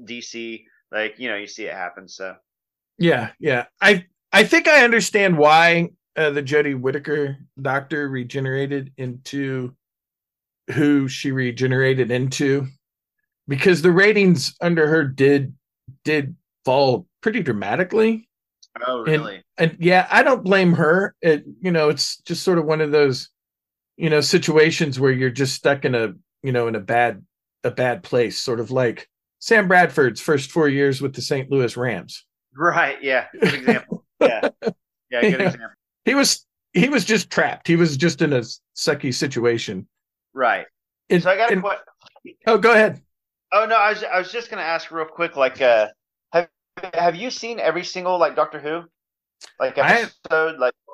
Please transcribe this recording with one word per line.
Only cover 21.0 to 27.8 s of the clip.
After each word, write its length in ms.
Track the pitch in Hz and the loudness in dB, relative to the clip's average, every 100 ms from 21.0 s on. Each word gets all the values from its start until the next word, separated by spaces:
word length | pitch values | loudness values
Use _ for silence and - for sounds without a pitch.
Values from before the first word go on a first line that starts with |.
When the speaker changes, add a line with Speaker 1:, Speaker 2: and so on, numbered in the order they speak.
| 196 - | 0 -2
Speaker 2:
It, 220 | 170 147 - - | 0 0 -2 -10
you 120 | 180 | -4
know, 180 | 165 151 | 0 2
it's 280 | 156 - - | 0 -4 -8
just 240 | - 170 | -10 -6
sort 140 | - 170 | -2 0
of 80 | 151 | 0
one 140 | 156 | -2
of 120 | 151 | 0
those, 380 | 147 143 127 - _ _ _ _ _ _ - | 2 2 0 -8 _ _ _ _ _ _ -6
you 120 | 165 | 0
know, 120 | 151 | 0
situations 800 | 147 180 170 156 156 - 156 127 | 2 0 2 4 4 2 -4 0
where 120 | 135 | 0
you're 180 | 127 131 | 2 0
just 240 | 120 135 | -2 -4
stuck 300 | - 147 139 | -2 0 0
in 100 | 139 120 | 0 0
a, 180 | 110 90 _ _ | -2 -6 _ _
you 80 | 135 | -4
know, 160 | 123 117 | -2 -2
in 80 | 110 | -4
a 40 | |
bad, 460 | 95 117 120 98 - _ _ _ | -2 0 0 -2 -14 _ _ _
a 80 | 127 | -8
bad 320 | 123 | -2